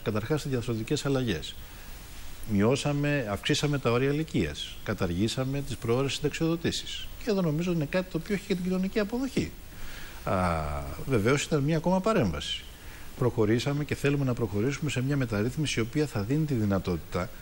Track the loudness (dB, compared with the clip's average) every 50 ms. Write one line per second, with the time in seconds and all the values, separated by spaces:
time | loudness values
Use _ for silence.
0 | -2 -2 -2 0 0 0 0 0 0 -2 -2 -2 -2 -2 -2 -2 -2 -2 -2 0
1 | 0 0 0 2 2 0 -2 -2 -4 -8 -10 -12 -12 -12 -14 -14 -12 -12 -12 -12
2 | -12 -12 -12 -10 -10 -10 -8 -8 -4 0 2 4 6 4 4 4 2 0 0 2
3 | 2 2 2 0 0 -2 -4 -2 0 0 2 2 2 2 2 2 2 2 4 4
4 | 4 2 2 0 -2 0 0 0 0 0 -2 -6 -8 -8 -10 -6 -4 -4 -2 0
5 | 0 0 2 2 2 2 0 0 -2 -2 -2 -2 -4 -4 -6 -4 0 0 2 2
6 | 2 0 0 0 0 -2 0 0 0 0 0 0 0 -2 -2 -2 -4 -6 -8 -8
7 | -8 -8 -8 -6 -2 0 2 2 2 2 2 2 0 0 0 0 0 0 0 -2
8 | -2 -2 -4 -4 -2 -2 -2 -2 -2 -2 -2 -2 0 0 0 0 0 0 0 0
9 | 0 0 0 -2 -2 -2 0 -2 -2 -2 -4 -10 -14 -14 -10 -8 -8 -8 -8 -8
10 | -10 -12 -12 -6 -2 0 2 4 4 4 2 2 0 -2 -2 -4 -4 -6 -6 -6
11 | -2 2 2 4 4 4 4 4 2 2 2 2 4 2 2 2 2 2 2 4
12 | 4 4 4 4 4 2 0 -2 -4 -4 -6 -6 -6 -10 -14 -14 -14 -14 -12 -12
13 | -12 -12 -4 0 0 2 4 4 4 4 4 2 2 0 0 0 -2 -2 -2 0
14 | 2 2 2 4 2 2 2 0 0 0 0 0 0 0 0 0 -2 -2 0 0
15 | 0 2 2 2 2 2 2 2 2 2 0 0 0 0 0 0 0 0 0 0
16 | 0 0 0 -2 0 0 2 2 2 2 2 2 2 4 2 2 2 0 -2 -2
17 | -2 -4 -2 -2 -2 -4 -6 -10